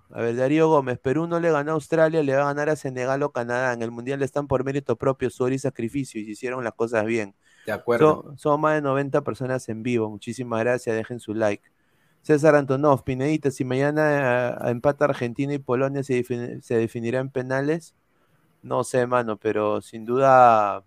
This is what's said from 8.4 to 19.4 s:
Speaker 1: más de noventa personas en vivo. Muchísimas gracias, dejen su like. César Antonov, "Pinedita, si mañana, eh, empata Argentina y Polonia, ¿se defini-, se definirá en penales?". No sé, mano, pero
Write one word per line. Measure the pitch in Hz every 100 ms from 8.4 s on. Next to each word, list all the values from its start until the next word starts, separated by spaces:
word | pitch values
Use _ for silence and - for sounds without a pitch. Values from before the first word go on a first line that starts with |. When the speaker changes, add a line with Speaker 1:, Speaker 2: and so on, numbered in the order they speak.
| 151 147
Speaker 1:
más | 151 156
de |
noventa | 143 135 139 147
personas | 139 107 127 127 -
en | 110
vivo. | 120 120 107
Muchísimas | 104 - 113 123 113
gracias, | 117 123 - 110
dejen | 110 120
su | -
like. | 107 107 104 _ _ _ _ _ _
César | - 151 156 147
Antonov, | 139 135 147 135
"Pinedita, | - 127 143 160 143
si | -
mañana, | 127 127 143 151 151 143 131 123 123 113 127
eh, |
empata | 120 147 139 147
Argentina | 135 120 117 139
y | 143
Polonia, | 135 123 135 139
¿se | 135 127
defini-, | 120 120 123 123
se | - 120
definirá | 113 120 117 127
en | 135
penales?". | 135 127 131 143 165 - _ _ _ _ _ _ _
No | 127 131
sé, | 120 131 123
mano, | 123 113
pero | 107